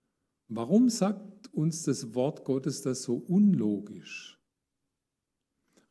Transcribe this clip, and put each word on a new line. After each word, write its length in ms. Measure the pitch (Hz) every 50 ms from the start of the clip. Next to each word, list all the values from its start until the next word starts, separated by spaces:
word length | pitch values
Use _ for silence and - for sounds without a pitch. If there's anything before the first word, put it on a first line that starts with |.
| _ _ _ _ _ _ _ _ _ _
Warum 400 | 110 110 117 123 175 220 254 247
sagt 640 | 220 - 185 196 214 - - - - - - -
uns 320 | - - 151 160 156 160 -
das 300 | 156 131 - - 113 110
Wort 320 | 123 127 143 147 - -
Gottes 380 | - 131 135 131 156 131 - -
das 180 | 135 127 127
so 140 | - - 120
unlogisch? 1200 | 123 - - 170 196 208 202 175 131 107 107 104 98 - - - - - - - - - - - _ _ _ _ _ _ _ _ _ _ _ _ _ _ _ _ _ _ _ _ _ _ _ _ _ _ _ _ _ _ _